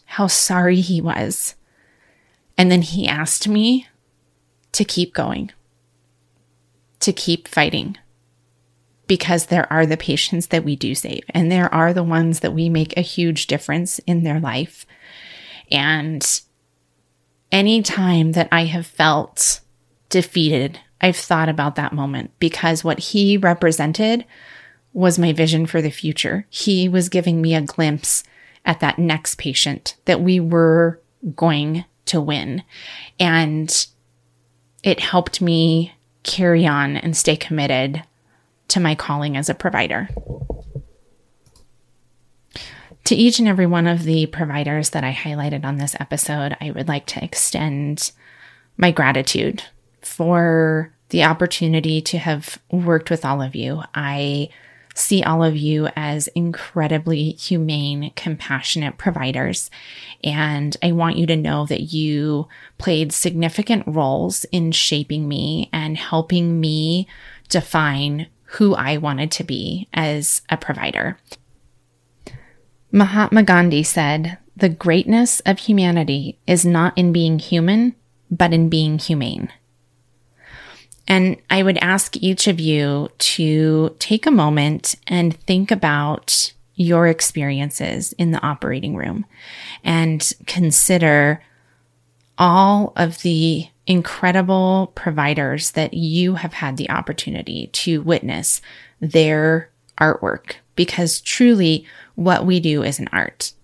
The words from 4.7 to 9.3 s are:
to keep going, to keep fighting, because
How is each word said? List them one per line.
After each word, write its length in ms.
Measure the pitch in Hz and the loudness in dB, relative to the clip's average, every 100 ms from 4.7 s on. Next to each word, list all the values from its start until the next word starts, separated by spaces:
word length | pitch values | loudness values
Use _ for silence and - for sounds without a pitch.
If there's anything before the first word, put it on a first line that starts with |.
to 120 | - | -4
keep 300 | 202 - 180 | -2 -2 -2
going, 380 | 180 - - 196 - _ _ _ _ _ _ _ _ _ _ _ _ _ _ | -2 -4 -6 -8 -14 _ _ _ _ _ _ _ _ _ _ _ _ _ _
to 140 | - | -4
keep 340 | 185 - 170 - | -2 -2 -2 -2
fighting, 480 | - 151 - - 202 _ _ _ _ _ _ _ _ _ _ - | 0 0 -2 -8 -12 _ _ _ _ _ _ _ _ _ _ -2
because 420 | 185 - | 0 2